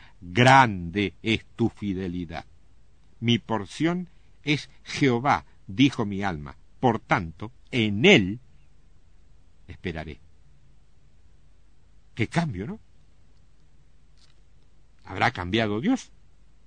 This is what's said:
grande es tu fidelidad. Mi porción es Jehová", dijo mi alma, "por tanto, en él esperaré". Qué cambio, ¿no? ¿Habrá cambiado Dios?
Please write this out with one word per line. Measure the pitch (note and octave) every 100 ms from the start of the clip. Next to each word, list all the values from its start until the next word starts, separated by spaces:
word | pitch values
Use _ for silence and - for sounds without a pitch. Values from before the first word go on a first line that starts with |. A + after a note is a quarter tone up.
| - -
grande | F2 F2+ B2 C3+ B2 F#2+ E2+ F#2+ G2 -
es | A2 A2 - -
tu | A2+
fidelidad. | - G#2 F#2 F#2+ F2 E2 E2 - - - - - - - -
Mi | A#2 A#2+
porción | - A2 F#2+ - D#3 F3+ F3 - - -
es | D3 D3+ - -
Jehová", | - - C#3 A#2 C#3 G2+ - - -
dijo | G2 C#3 -
mi | G#2 G2
alma, | G2+ D#2+ C#2+ - - -
"por | B2+ A2
tanto, | - C#3+ E2+ - G#2 - -
en | B2+ G#2+ G2+
él | D#3+ E3+ F#2 A#2 - - - - - - - - - - - - -
esperaré". | E2 F#2+ D#2+ D#2 C#2+ - - - - - - - - - - - - - - - - - - -
Qué | - A2
cambio, | - E3 F#2 A2
¿no? | G#3+ - - - - - - - - - - - - - - - - - - - - - -
¿Habrá | - F#2 A2+
cambiado | A2 F2+ A2 A2 G#2
Dios? | E3+ C4 - - - - - -